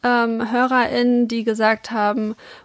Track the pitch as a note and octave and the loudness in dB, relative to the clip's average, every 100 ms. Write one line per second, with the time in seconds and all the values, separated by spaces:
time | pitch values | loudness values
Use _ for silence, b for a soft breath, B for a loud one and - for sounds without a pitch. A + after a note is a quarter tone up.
0 | B3 A#3+ A#3 A3+ A3+ A#3+ B3+ B3+ A#3 A#3+ | 0 0 0 -2 -2 0 0 2 0 2
1 | B3 A#3+ A#3+ A#3 A3+ A3 A3 G#3+ - A#3 | 2 2 0 -2 -2 0 0 0 -4 -2
2 | G#3 G#3 G#3+ A3 B B | 0 0 -4 -8 B B